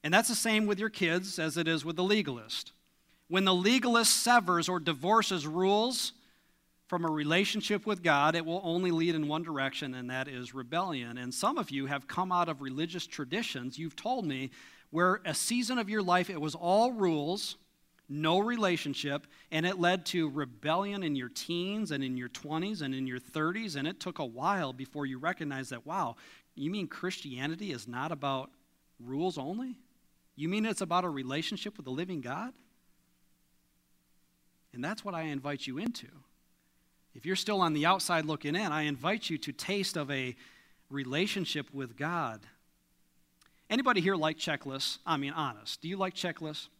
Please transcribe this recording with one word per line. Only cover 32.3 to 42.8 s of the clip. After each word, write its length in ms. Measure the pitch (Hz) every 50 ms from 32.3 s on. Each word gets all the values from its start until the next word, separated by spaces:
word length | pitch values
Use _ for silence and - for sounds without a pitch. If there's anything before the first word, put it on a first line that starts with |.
| 135 170 214 254 262 _ _ _ _ _ _ _ _ _ _ _ _ _ _ _ _ _ _ _ _ _ _ _ _ _ _ _ _ _ _ _ _ _ _ _ _ _ _ _ _ _ _ _ -
And 100 | 123 127
that's 180 | 160 214 -
what 120 | - 196 180
I 80 | 165
invite 440 | 160 156 147 139 131 147 143 135 -
you 120 | 139 123 143
into. 300 | 208 240 240 - - - - 147 131 _ _ _ _ _ _ _ _ _ _ _ _ _ _ _ _ _ _
If 100 | 120 -
you're 120 | 160 190
still 260 | 185 - - 208 196
on 100 | 180 165
the 140 | 151 147 151
outside 400 | 170 190 190 - - 180 160 160
looking 280 | 156 156 143 - 143 147
in, 160 | 190 214 180
I 120 | 147 156
invite 480 | 151 151 143 127 127 170 214 233 - -
you 80 | 165 147
to 140 | - 151
taste 440 | 139 - - - 196 202 190 190 -
of 140 | 170 143 131
a 260 | 143 135 131 127 120 - - - - - _ _ - _ _ _
relationship 800 | 139 143 135 123 135 151 185 208 - 202 170 - - 151 139 -
with 240 | - 139 135 120 110
God. 440 | 98 143 156 175 170 151 120 110 104 98 - _ _ _ _ _ _